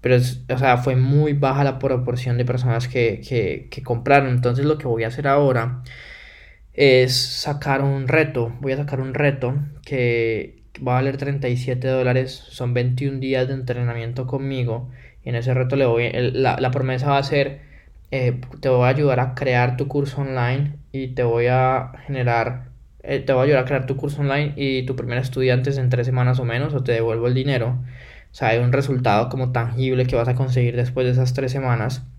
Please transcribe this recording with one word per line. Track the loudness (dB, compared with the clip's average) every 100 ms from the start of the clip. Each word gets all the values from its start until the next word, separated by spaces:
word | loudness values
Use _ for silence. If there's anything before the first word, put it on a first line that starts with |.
Pero | 6 4
es, | 4 -4 -6
o | 0
sea, | 4 4
fue | 2 2
muy | 4 4 2
baja | 2 2 2
la | 0 0
proporción | 0 0 -2 -4 -2 0
de |
personas | 0 0 0 0 0
que, | 0 0 0 -2
que, | -2 0 -4 -10
que | -14
compraron. | -6 -4 4 4 4
Entonces | 2 2 2
lo | 0 0
que | 0
voy | -2
a | -2
hacer | -2 2
ahora | 4 4 2 0 -6 -12 -18 -20 -20 -20 -20 -20 -20 -14
es | 4 6 6 4
sacar | 0 -4 -6 -6 -4 -2 0
un | 2 0 2
reto. | 2 2 -2 -4 -4
Voy | -4
a | -4
sacar | -4 -4
un | -4
reto | 0 0 0 -2 -2 -6 -10
que | -6 -2 0 2 0 -2 -6 -14 -20 -10
va | -2
a | 0
valer | 0 -2
treinta | -4 -2 -2
y | -2
siete | -2 -2 0
dólares. | 0 2 0 -2
Son | -8 -18 -8 -2
veintiún | 0 0 0 -2 -4
días | -2 0 0
de |
entrenamiento | -4 -4 -2 -2 -4 -6 -6 -6
conmigo. | -4 -4 -4 -4 -4 -8 -16 -20 -14
Y | -6
en | -4
ese | 0
reto | 0 0 2
le | 2
voy, | 2 0
el, | 0 -2 2
la, | 0 2
la | 0
promesa | 0 -2 -2 0
va | 0
a |
ser, | 2 0 0 -4 -18 -20 -20 -20 -8
eh, | -2 -2 -2 -10 -6
te | 0
voy | 4 4
a |
ayudar | 4 2 2
a | 0
crear | -2 0 2 2 0
tu | -2
curso | -2 -2 -4
online | -4 -2 0 0 -2 -4 -10
y | -8 -6
te | -2
voy | 0 2 4
a | 4 4 2 -2 -12 -8
generar, | -2 0 2 0 -4 -12 -20 -20 -16
eh, | -6 -4
te | 0
voy | 2
a |
ayudar | 4 4
a | 2
crear | -2 -2
tu | -4
curso | -4 -2
online | 0 0 -2 -2
y | -2 -2
tu | -2 -6
primer | -4 -4
estudiante | -4 0 2 2 0
es | 0
en | 0
tres | 0 0
semanas | 2 2 2
o |
menos, | 0 -2 -2
o | -2
te | 0
devuelvo | 0 0 0 0
el |
dinero. | 0 0 0 0 -2 -6 -14 -20 -20
O | -20
sea, | -2 0
hay | 2
un | 2
resultado | 2 0 0 2 2 2
como | -2 -2
tangible | 0 -2 -2 0 2 2
que | 0
vas | 0
a |
conseguir | 0 0 2 2
después | 0 -2 0
de | 2
esas | 2 2
tres | 0 -2
semanas. | -2 0 0 0 -4 -12